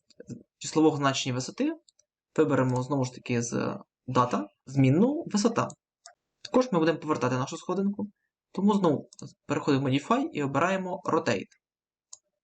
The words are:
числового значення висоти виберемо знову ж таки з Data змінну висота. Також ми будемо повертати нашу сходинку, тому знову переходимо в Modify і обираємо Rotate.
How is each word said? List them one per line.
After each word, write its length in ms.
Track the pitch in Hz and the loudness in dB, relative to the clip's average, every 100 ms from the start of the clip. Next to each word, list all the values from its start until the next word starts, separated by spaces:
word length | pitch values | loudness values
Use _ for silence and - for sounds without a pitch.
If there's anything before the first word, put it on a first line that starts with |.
| _ _ - - _ - | _ _ -18 -18 _ -14
числового 380 | - 156 156 143 | -4 2 2 4
значення 380 | 139 135 135 | 0 -2 -4
висоти 420 | 123 131 - 285 320 _ _ _ _ _ - | -4 -6 -4 -4 -4 _ _ _ _ _ 0
виберемо 460 | 147 135 127 127 | 2 2 2 0
знову 220 | 127 143 | -2 -2
ж 100 | 127 | -2
таки 280 | - - 120 | -6 -4 -2
з 360 | 117 131 - - - _ - | -2 -4 -4 -6 -14 _ -4
Data 400 | 127 123 247 302 _ - | 0 2 0 -6 _ -6
змінну 580 | 135 131 147 240 302 294 | 2 4 6 4 0 -2
висота. 420 | 202 214 175 - - _ _ - _ _ _ | 0 0 0 -6 -8 _ _ -20 _ _ _
Також 300 | - 254 254 | -2 0 2
ми 60 | 175 | 2
будемо 200 | 160 160 | 2 0
повертати 380 | 151 151 123 127 | -2 -2 0 -2
нашу 200 | 127 165 | -4 -8
сходинку, 540 | - 180 196 202 202 _ _ _ _ | -6 -2 -2 -4 -8 _ _ _ _
тому 220 | - 202 | 0 2
знову 360 | 202 180 135 - - - _ - | 4 2 0 -4 -16 -20 _ -4
переходимо 380 | 143 - 135 | -2 2 2
в 40 | 139 | 2
Modify 400 | 135 - 247 330 | 0 0 -2 -2
і 100 | - | -4
обираємо 600 | 139 139 170 190 185 180 | -2 0 0 -2 -4 -8
Rotate. 420 | - 156 165 101 - _ _ _ _ _ _ - _ _ | -2 0 0 -2 -4 _ _ _ _ _ _ -20 _ _